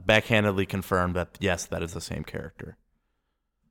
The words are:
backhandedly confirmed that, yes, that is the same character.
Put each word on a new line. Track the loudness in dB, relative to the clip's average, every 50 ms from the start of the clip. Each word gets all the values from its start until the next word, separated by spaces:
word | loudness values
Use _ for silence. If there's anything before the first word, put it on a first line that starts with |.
| 2
backhandedly | 4 4 4 6 4 4 4 4 4 2 2 0
confirmed | -2 -2 -6 -2 0 2 2 2 2 0
that, | -2 -4 -4 -6 -2
yes, | 0 0 0 0 -2
that | -6 -6 -4 -4
is | -6 -6
the | -8
same | -8 -8 -8 -8 -8
character. | -8 -10 -10 -10 -12 -14 -14 -16 -16 -16 _ _ _ _ _ _ _ _ _ _ _ _ _ _ _ _ _ _ _